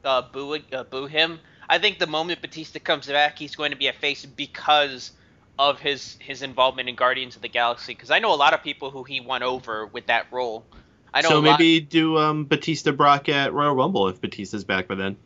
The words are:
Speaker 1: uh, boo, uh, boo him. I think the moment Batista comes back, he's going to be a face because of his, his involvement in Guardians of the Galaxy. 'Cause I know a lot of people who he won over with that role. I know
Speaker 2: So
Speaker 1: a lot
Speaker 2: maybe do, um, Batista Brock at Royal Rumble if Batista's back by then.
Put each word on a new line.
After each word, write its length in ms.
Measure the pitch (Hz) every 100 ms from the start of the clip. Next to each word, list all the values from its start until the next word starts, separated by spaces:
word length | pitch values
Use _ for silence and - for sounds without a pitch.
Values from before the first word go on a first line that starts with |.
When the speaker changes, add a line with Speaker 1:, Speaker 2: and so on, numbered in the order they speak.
Speaker 1:
uh, 200 | 139 131
boo, 360 | 127 135 143 151 147
uh, 120 | 131
boo 220 | 113 131 143
him. 340 | 151 165 165 _ _ -
I 80 | 170
think 200 | 208 170
the 80 | 165
moment 340 | 156 170 165
Batista 380 | 151 160 156 151
comes 280 | - 151 139
back, 320 | 143 147 -
he's 160 | 147
going 180 | - 147
to 40 | 135
be 120 | 135
a 40 |
face 320 | - 147 135
because 880 | 139 - 143 - - 151 143 127 - _ _ _ _ -
of 200 | 143 131
his, 380 | 147 135 - -
his 200 | - 131
involvement 480 | 135 127 131 127 123
in 60 |
Guardians 420 | 120 127 127 127 117
of 60 |
the 60 | 113
Galaxy. 460 | 120 120 120 -
'Cause 160 | 113 123
I 80 | 165
know 120 | 220
a 40 | 156
lot 180 | 143
of 80 | 160
people 280 | 147 139 135
who 120 | 139
he 160 | 127 135
won 220 | 123 127
over 420 | 127 127 117 110
with 220 | 104 120 -
that 200 | 117 -
role. 340 | 123 123 110 _ - _ _ _
I 80 | 139
know 80 | 160
Speaker 2:
So 80 | 151
Speaker 1:
a 20 |
lot 180 | 151 147
Speaker 2:
maybe 220 | 165 160
do, 380 | 147 160 160 156
um, 260 | 151 151
Batista 480 | 143 151 - 151 156
Brock 360 | 143 143 139 -
at 220 | 143 139
Royal 180 | 143 147
Rumble 340 | 131 143 196 95
if 120 | 92
Batista's 440 | 107 - 98 107
back 220 | 95 95 92
by 100 | 95
then. 200 | 98 98